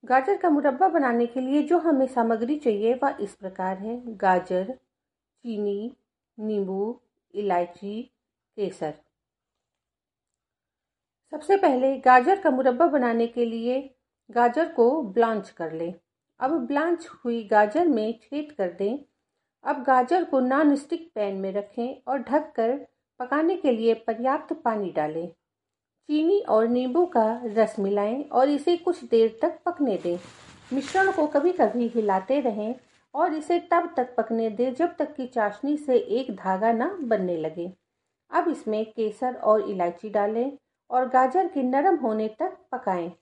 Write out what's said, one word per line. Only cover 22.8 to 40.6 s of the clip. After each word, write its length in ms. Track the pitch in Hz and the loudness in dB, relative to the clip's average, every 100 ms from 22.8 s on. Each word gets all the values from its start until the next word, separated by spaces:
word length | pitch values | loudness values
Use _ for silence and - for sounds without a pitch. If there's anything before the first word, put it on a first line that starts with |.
| - _ _ _ | -8 _ _ _
पकाने 380 | 254 285 320 370 | -4 0 0 0
के 140 | 294 | 0
लिए 240 | 226 226 | 2 2
पर्याप्त 580 | 220 - 226 254 294 302 | 0 -2 -2 0 -2 -4
पानी 360 | 320 240 214 196 | -4 -2 -2 -4
डालें। 380 | 160 151 160 170 - _ _ _ _ _ _ - | -2 -4 -4 -8 -12 _ _ _ _ _ _ -4
चीनी 320 | 302 320 403 | 0 2 0
और 280 | - 214 233 | 2 2 2
नींबू 380 | 240 254 269 349 | 0 0 0 2
का 340 | 240 220 233 | 2 0 0
रस 340 | 247 208 214 - | -4 0 0 0
मिलाएं 460 | 196 202 208 254 | -2 0 -2 -4
और 240 | 294 - 269 | -2 2 2
इसे 280 | 285 285 349 | 2 0 0
कुछ 280 | 359 349 | 0 -4
देर 340 | 240 226 226 220 | 2 4 4 2
तक 180 | 330 320 - | -4 -2 -8
पकने 300 | - 277 180 | -2 -2 0
दें। 220 | 175 175 - - - - - | -2 -6 -8 -20 -20 -20 -6
मिश्रण 400 | 262 277 381 381 | -6 -2 2 2
को 140 | 370 302 | 2 0
कभी-कभी 640 | 294 330 359 226 240 233 | 2 0 2 2 2 -2
हिलाते 520 | 233 208 190 190 269 | 0 0 0 0 0
रहें 340 | 254 208 214 254 _ _ _ | 0 -4 -6 -8 _ _ _
और 200 | 269 349 | -2 -2
इसे 260 | 311 294 349 | -2 -2 -2
तब 340 | 339 339 339 - | 2 0 0 -4
तक 180 | 247 - | -4 -2
पकने 340 | 220 226 226 | -2 -2 -2
दें, 240 | 208 254 | -2 -4
जब 220 | 247 339 - | 0 -2 -2
तक 180 | 294 | -6
कि 120 | 294 254 | -6 -6
चाशनी 500 | 247 208 202 277 294 | -2 -2 -2 -4 -4
से 200 | 294 247 | 2 2
एक 400 | 202 220 262 196 | 2 -4 -4 -6
धागा 360 | 185 190 226 | -2 0 2
ना 260 | 226 285 392 | 2 -2 -4
बनने 360 | 254 214 180 170 | -2 0 0 -2
लगे। 360 | 160 160 175 - _ _ _ _ _ | -4 -6 -10 -12 _ _ _ _ _
अब 180 | 330 349 | -2 -2
इसमें 440 | 294 - 214 220 | -4 -4 -4 -6
केसर 420 | - 214 208 254 | -4 -6 -4 -6
और 360 | 247 - 214 196 | -2 2 2 2
इलायची 400 | 190 175 175 214 | -2 -4 -4 -4
डालें 480 | 208 202 220 254 285 | -2 0 -2 -4 -8